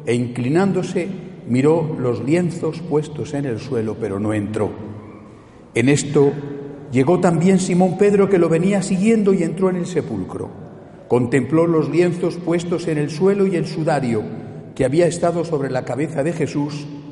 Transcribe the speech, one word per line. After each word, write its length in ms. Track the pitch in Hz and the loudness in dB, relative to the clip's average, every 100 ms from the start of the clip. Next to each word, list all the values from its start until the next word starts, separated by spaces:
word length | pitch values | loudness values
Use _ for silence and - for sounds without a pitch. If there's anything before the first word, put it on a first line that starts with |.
e 100 | - | 0
inclinándose, 920 | 120 120 123 120 160 196 180 - 185 165 - - - - | 0 0 -2 0 2 2 0 -2 -4 -4 -8 -12 -14 -2
miró 480 | 123 143 165 156 151 | 4 4 4 0 -2
los 240 | 123 110 | -2 -2
lienzos 600 | 117 170 175 - 160 151 | 2 2 2 -2 -4 -4
puestos 500 | - 147 151 - - | -2 -2 -2 -8 -6
en 140 | 139 143 | -4 -4
el 140 | 107 | -6
suelo, 360 | - 120 110 101 | -4 -4 -4 -4
pero 220 | 110 98 | -4 -2
no 140 | 107 | -2
entró. 360 | 107 104 107 101 - 104 104 - - - - - - - | -2 -2 -2 -2 -4 -12 -14 -16 -20 -20 -20 -20 -20 -4
En 140 | - 123 | 0 4
esto 420 | 143 147 151 143 139 - - - - - | 2 2 4 4 2 -8 -10 -12 -14 -2
llegó 260 | 120 131 180 | 0 2 4
también 400 | 180 165 175 190 | 4 4 4 4
Simón 360 | 185 175 185 - | 2 2 2 4
Pedro, 320 | 202 202 196 | 4 4 4
que 80 | 185 | 4
lo 140 | 170 | 4
venía 320 | 165 185 202 | 2 2 0
siguiendo, 500 | - 185 214 226 196 | 0 0 2 4 4
y 100 | 185 | 2
entró 280 | 165 160 185 | 0 0 0
en 60 | 180 | 0
el 100 | 170 | -2
sepulcro. 640 | 151 - 107 92 - - - - - - - - | -4 -4 -6 -6 -8 -10 -12 -18 -18 -20 -20 0
Contempló 580 | 120 - 139 117 160 170 | 0 2 0 2 2 4
los 220 | 160 139 | 2 2
lienzos 480 | 156 180 - 180 160 | 2 2 2 -4 -2
puestos 520 | 160 175 170 170 170 | -2 -2 -2 -4 -2
en 100 | 151 | -2
el 100 | 147 | -2
suelo 380 | - 190 202 190 | 2 2 4 2
y 100 | 170 | 0
el 100 | 147 | -2
sudario, 560 | - 156 143 123 110 - - - - - | -2 0 0 0 -2 -4 -10 -12 -14 -16
que 100 | - | 0
había 220 | 131 151 170 | 2 4 4
estado 400 | - 170 170 165 | 4 0 0 -2
sobre 240 | 147 135 | -2 0
la 160 | 127 123 | -2 -4
cabeza 360 | 123 156 156 | -4 -2 -2
de 120 | 147 | -2
Jesús 520 | 165 143 151 147 - - - - | 0 -2 -2 -4 -6 -10 -14 -16